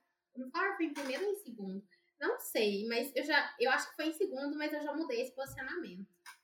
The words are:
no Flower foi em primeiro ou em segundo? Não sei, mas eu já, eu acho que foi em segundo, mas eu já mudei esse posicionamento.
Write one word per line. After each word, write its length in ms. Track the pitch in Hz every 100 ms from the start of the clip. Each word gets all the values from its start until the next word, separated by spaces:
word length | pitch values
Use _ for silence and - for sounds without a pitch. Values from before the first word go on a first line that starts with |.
| _ _ _ 247
no 140 | 254
Flower 260 | 330 392 -
foi 100 | 311
em 60 |
primeiro 320 | 285 277 269
ou 80 | 403
em 40 | 403
segundo? 460 | - 214 190 190 - _ _ -
Não 180 | 302 480
sei, 460 | - 269 208 202 226
mas 240 | 233 285
eu 100 | -
já, 300 | 294 285 277 -
eu 120 | 247
acho 180 | 247 -
que 60 | -
foi 120 | 320
em 40 |
segundo, 460 | 320 392 254 285 302
mas 140 | 302
eu 100 | 302
já 100 | 294
mudei 280 | 294 262 233
esse 100 | 262
posicionamento. 760 | - 269 269 262 349 220 180 196 _ - -